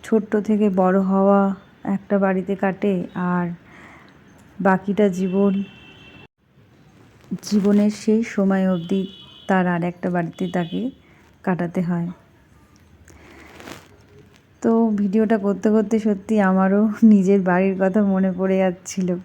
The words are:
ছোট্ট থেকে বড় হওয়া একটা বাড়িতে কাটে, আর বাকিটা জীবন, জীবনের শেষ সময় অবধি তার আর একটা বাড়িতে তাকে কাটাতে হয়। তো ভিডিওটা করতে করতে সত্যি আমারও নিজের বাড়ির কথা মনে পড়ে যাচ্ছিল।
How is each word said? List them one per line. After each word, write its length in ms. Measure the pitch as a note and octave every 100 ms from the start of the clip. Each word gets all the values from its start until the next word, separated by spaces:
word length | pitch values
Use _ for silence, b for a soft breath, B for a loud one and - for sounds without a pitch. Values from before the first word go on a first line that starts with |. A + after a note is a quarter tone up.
ছোট্ট 320 | - A3 G#3+ G#3+
থেকে 320 | G#3 G#3 G#3
বড় 300 | F#3+ F#3 F#3+
হওয়া 560 | F#3+ G3 G3 G3+ G3 F#3+ - _
একটা 360 | - G3 - G3+
বাড়িতে 360 | G3 F#3+ F#3 F#3+
কাটে, 480 | G3 F#3+ G#3 F#3 -
আর 360 | F3+ F3+ F3+ F3 E3+ B B B B B B - - - -
বাকিটা 460 | F#3+ F#3+ F#3 G3 G#3
জীবন, 560 | F3+ F#3+ F#3+ G3+ G3 F#3+ - - - - - - _ _ _ _ _ _ _ - _ - F3+
জীবনের 480 | - G#3 G3 G3+ G#3
শেষ 380 | G#3 - A3 A#3
সময় 440 | - G3 F#3+ F#3+
অবধি 360 | F3+ E3+ G3 F#3+ - - - -
তার 200 | F#3+ F3+
আর 160 | F3
একটা 260 | F3 E3+ F#3
বাড়িতে 380 | F3 E3 - F#3
তাকে 420 | F3+ E3+ F3+ B3 - b b b _
কাটাতে 380 | - E3+ E3+ F#3
হয়। 280 | E3+ F3 E3+ - _ _ _ _ _ _ _ _ - B B B B B B B B - _ - - _ _ _
তো 280 | A#3 A3+ A3+
ভিডিওটা 480 | G3+ G3+ G#3+ G#3+ A3+
করতে 320 | G3 F#3+ A3
করতে 300 | G#3+ G#3 A3
সত্যি 400 | G#3+ G3 - A3
আমারও 500 | F#3+ F#3+ F#3+ G3+ G#3+ G#3
নিজের 380 | A3+ G#3 F#3 G3+
বাড়ির 340 | F#3 F3+ F#3+ F#3
কথা 220 | F#3+ G3+
মনে 300 | G3+ F#3+ F#3+
পড়ে 260 | F#3 F#3+ F#3+
যাচ্ছিল। 580 | F#3+ F3+ - - F3+ F3+